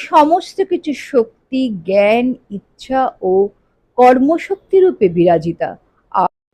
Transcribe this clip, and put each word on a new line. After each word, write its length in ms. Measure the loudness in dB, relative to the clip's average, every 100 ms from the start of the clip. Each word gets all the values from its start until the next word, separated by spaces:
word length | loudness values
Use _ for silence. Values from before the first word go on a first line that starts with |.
| 0
সমস্ত 500 | 2 4 2 -2 -6
কিছু 280 | -4 -4 -6 -10 -4
শক্তি, 500 | -2 -2 _ _ -6 -4 -6
জ্ঞান, 420 | -2 0 2 2 0 -4 -10
ইচ্ছা 520 | -16 -16 _ -6 -4 -4 -4
ও 100 | -2 0 0 _ _ _ _ 2
কর্মশক্তি 800 | 4 4 2 -2 -4 -10 _ 2
রূপে 260 | 2 2 -2
বিরাজিতা। 600 | 2 2 2 -2 -8 -8 -10 _ _ _
আ-, 200 | -4 -4 _ _